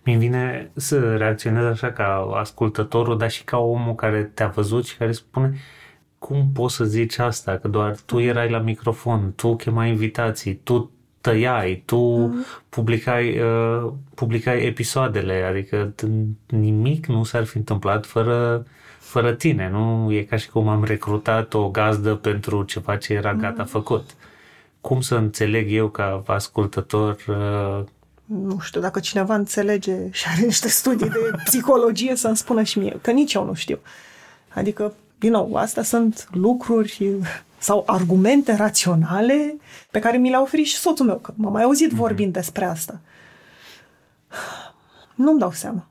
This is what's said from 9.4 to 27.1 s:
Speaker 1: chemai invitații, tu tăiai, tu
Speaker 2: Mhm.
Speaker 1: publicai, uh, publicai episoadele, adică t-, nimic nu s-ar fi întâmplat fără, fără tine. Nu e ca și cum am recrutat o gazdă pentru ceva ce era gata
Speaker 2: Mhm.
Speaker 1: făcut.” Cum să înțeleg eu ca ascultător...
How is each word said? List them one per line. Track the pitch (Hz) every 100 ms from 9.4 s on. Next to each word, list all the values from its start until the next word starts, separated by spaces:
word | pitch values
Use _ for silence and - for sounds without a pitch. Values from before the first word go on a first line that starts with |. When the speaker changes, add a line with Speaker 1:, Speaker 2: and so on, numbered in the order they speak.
| 117 113
Speaker 1:
chemai | - 113 117
invitații, | 113 110 117 117 110 - 92
tu | - 120 - _ _ _
tăiai, | - 110 123 123 92 92 -
tu | 120 120 120
Speaker 2:
Mhm. | 120 120 131 - _
Speaker 1:
publicai, | - 110 117 127 120 120 113
uh, | 117 113 113 117 120 139 - -
publicai | 117 113 - - 123
episoadele, | 110 113 135 131 101 95 92 92
adică | 98 98 104 104 104
t-, | 110 110 110 107 _
nimic | 113 107 107 123 156 160
nu | 113
s-ar | 110 120
fi | 110 110
întâmplat | 104 104 98 104 -
fără, | 117 113 120 120 117 117 - - -
fără | - 123 117
tine. | 117 165 117 92
Nu | 101 113 113 110
e | 104
ca | 104 110
și | -
cum | 113 107
am | 107
recrutat | 110 107 - 104 - 113 110
o | 110 101
gazdă | 98 107 107 104 107
pentru | 110 104 - 104
ceva | 101 - 98 101
ce | -
era | 104 104
gata | 104 101 -
Speaker 2:
Mhm. | 101
Speaker 1:
făcut.” | 107 104 113 - - - - - - _ _
Cum | - 131
să | 127 120
înțeleg | 107 - 104 113 104
eu | 107 110
ca | - 101 95 98
ascultător... | 101 - - 101 - 104 107 107